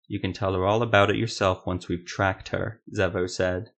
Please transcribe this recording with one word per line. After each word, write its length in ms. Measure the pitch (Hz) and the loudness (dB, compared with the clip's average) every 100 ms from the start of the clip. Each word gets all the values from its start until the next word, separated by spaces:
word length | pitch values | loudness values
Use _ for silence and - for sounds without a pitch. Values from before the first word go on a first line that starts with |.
| - | -8
"You 120 | 101 | -4
can 140 | 95 | -4
tell 200 | 90 95 | -2 0
her 120 | 95 92 | 2 2
all 180 | 110 | 2
about 260 | 117 101 101 | 4 6 6
it 60 | 104 | 2
yourself 500 | 110 - 98 92 - | -2 0 0 0 -2
once 220 | 90 - | -6 -4
we've 180 | 87 - | -6 -6
tracked 440 | - 98 95 - | -2 0 -2 -4
her," 320 | - - 110 - | -4 -4 -8 -8
Zevo 340 | 107 92 90 90 | -2 0 0 -4
said. 440 | - 92 92 110 | -2 -2 -2 -6